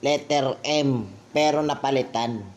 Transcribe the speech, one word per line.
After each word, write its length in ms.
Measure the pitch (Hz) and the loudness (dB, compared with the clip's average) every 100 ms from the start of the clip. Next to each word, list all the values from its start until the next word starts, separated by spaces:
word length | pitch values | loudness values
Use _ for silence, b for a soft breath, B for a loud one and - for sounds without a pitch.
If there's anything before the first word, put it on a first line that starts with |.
letter 560 | 143 147 143 147 135 - 139 | 0 0 0 0 0 -2 0
M, 480 | 151 139 127 104 98 - 151 | 2 2 0 -4 -12 -4 2
pero 240 | 151 147 | 2 2
napalitan. 800 | 151 143 135 135 127 113 120 113 98 | 0 0 0 0 0 -2 -2 -4 -10